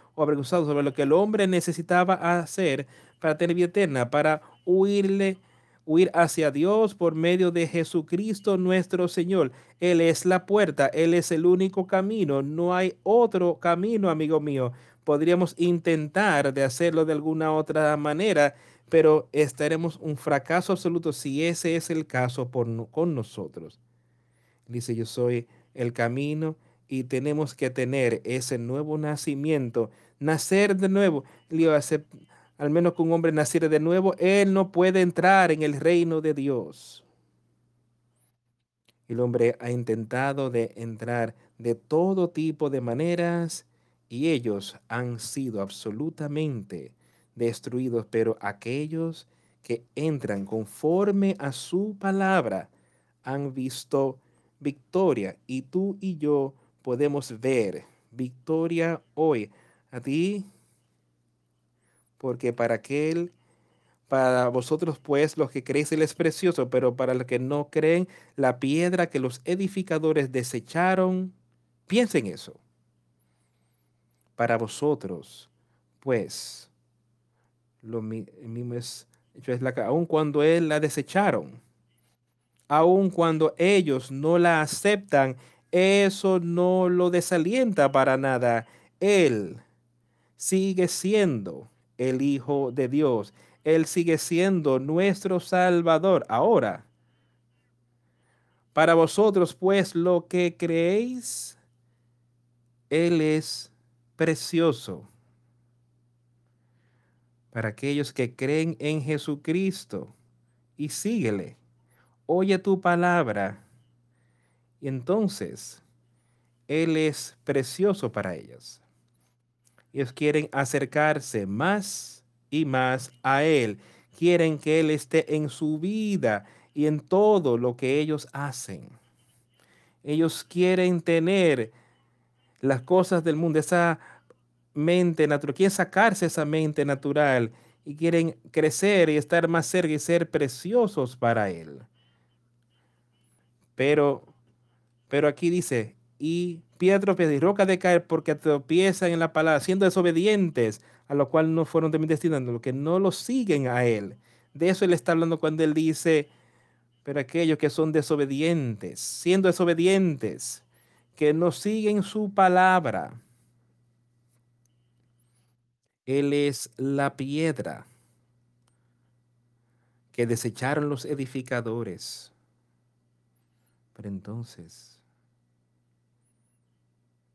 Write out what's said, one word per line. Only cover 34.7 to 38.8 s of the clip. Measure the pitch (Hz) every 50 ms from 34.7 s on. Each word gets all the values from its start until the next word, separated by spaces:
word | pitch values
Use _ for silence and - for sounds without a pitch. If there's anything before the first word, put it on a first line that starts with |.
| -
puede | 175 180 185 185 190 185
entrar | 180 175 - 170 180 196 190 185 170 160
en | 151 156
el | 151 147 139
reino | 139 165 175 175 170 165 165 160
de | 156 156 151
Dios. | 143 135 143 135 120 98 76 - - - - - - _ _ _ _ _ _ _ _ _ _ _ _ _ _ _ _ _ _ _ _ _ _ _ _ _ _ _ _ _ _ _ _ _ _ _ _